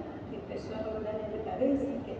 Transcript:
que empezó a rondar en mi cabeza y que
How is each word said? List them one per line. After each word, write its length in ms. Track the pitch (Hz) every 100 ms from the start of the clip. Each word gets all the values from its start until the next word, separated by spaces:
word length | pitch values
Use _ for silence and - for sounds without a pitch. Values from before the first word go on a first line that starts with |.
| - - -
que 60 | -
empezó 400 | - 127 - 220
a 180 | 220
rondar 220 | 220 214 220
en 160 | 208
mi 100 | -
cabeza 400 | - 185 269 285 -
y 80 | 233 -
que 80 | -